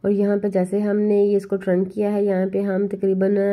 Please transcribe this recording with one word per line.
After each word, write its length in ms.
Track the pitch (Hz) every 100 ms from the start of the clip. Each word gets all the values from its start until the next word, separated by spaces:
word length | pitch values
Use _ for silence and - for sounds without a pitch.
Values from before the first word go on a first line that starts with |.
और 80 | 196
यहाँ 260 | 202 202 202
पे 100 | 202
जैसे 300 | 190 180 196
हमने 360 | 208 208 208 208
ये 200 | 202 202
इसको 180 | 196 196
टर्न 260 | 190 180 185
किया 240 | 214 208
है, 140 | 208 202
यहाँ 220 | 185 190
पे 140 | 196
हम 260 | 202 190 202
तकरीबन 480 | 196 190 190 196 202 202